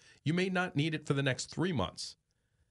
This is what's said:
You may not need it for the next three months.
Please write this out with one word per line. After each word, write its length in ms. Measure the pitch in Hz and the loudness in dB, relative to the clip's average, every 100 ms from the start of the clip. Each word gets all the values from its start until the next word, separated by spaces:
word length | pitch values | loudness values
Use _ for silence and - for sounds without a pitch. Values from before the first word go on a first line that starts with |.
| - - | -20 -8
You 120 | 135 170 | -2 2
may 140 | 190 | 2
not 260 | 180 180 - | 2 0 2
need 180 | 156 | 0
it 140 | 156 - | 0 0
for 80 | 139 | 2
the 80 | |
next 240 | 139 127 - | 2 0 -4
three 260 | - 175 | -2 0
months. 440 | 147 87 - - - _ _ _ _ _ | 0 -2 -4 -12 -14 _ _ _ _ _